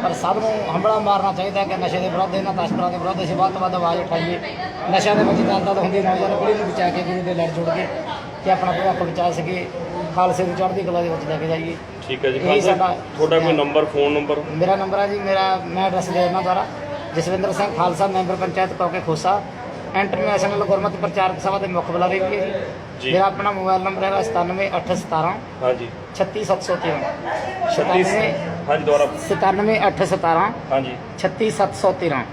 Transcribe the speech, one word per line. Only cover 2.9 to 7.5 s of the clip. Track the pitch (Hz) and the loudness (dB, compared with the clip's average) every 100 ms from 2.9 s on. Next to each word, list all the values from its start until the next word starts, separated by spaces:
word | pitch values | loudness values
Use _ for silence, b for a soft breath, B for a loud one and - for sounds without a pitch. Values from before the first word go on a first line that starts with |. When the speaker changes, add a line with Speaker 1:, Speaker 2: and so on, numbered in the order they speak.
Speaker 1:
ਦੇ | 175 | 0
ਵਿਰੁੱਧ | 175 185 | -2 -2
ਅਸੀਂ | 170 175 | -2 2
ਵੱਧ | 190 | 2
ਤੋਂ | 185 | 2
ਵੱਧ | 185 180 | -2 0
ਆਵਾਜ਼ | 170 175 | 0 0
ਉਠਾਈਏ। | 175 165 170 175 - - - - - | 0 -2 -2 -4 -6 -8 -8 -6 0
ਨਸ਼ਿਆਂ | 185 185 208 | 2 4 4
ਦੇ | |
ਵਿੱਚ | 214 202 | 4 4
ਦਲਦਲ | 202 196 185 196 | 4 2 2 2
ਹੁੰਦੀ | 180 190 | 2 2
ਨੌਜਵਾਨ | 185 185 196 - | 2 2 2 2
ਪੀੜ੍ਹੀ | 214 | 2
ਨੂੰ | 208 180 | 2 0
ਬਚਾ | 175 175 | 0 0
ਕੇ | 180 | 0
ਗੁਰੂ | 175 185 | -2 -2
ਦੇ | 175 | -2
ਲੜ | 170 | 0
ਜੁੜ | 165 | 0